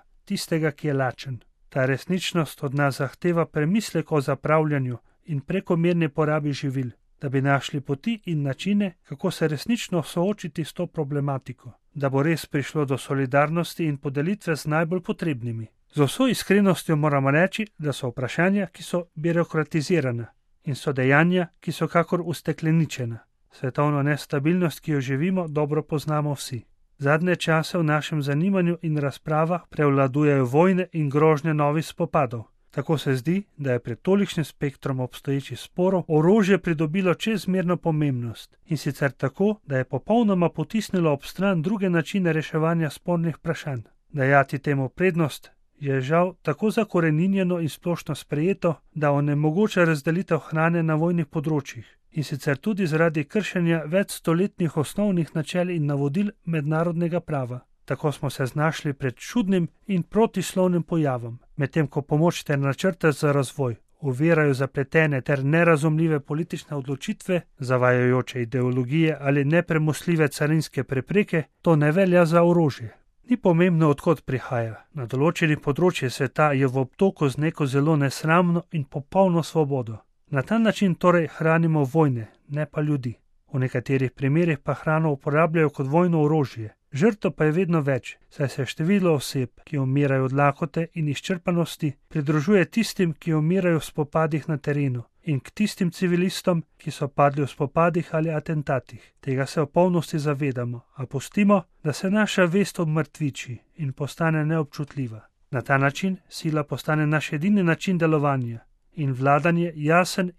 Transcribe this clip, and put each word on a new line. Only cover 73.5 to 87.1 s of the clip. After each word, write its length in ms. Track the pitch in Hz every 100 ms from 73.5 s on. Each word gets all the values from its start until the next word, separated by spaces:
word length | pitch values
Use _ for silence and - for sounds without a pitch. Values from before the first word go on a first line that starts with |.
| 165 185 165 160
od 120 | 139
kod 220 | 180 151
prihaja. 520 | - 131 - 120 113 110 -
Na 120 | 147 117
določenih 540 | 131 156 170 165 147
področjih 500 | - 139 180 - 127
sveta 400 | - 131 - 151
je 140 | 135 139
v 160 | 131
obtoku 460 | 127 - 196 190 147
z 100 | 127
neko 280 | 156 - 143
zelo 300 | 139 147 156
nesramno 680 | 139 - 156 170 175 170 -
in 120 | 165
popolno 580 | 139 147 - 190 190 170
svobodo. 560 | 147 165 143 139 110 107 _ _ _
Na 120 | 143
ta 160 | - 226
način 360 | 220 - 196
torej 340 | 165 180 170 160 -
hranimo 460 | 160 165 165 156
vojne, 440 | 135 156 151 120 110 _ -
ne 180 | 143 151
pa 140 | -
ljudi. 340 | 151 147 120 107 _ _ _
V 60 | 135
nekaterih 520 | 131 127 - 135 131
primerih 480 | - 139 151 175 147
pa 160 | -
hrano 380 | 135 - 156 160
uporabljajo 580 | 139 151 143 170 165 151
kot 160 | - 135
vojno 360 | 160 180 165
orožje. 520 | 147 156 135 117 107 - _
Žrtev 400 | 135 208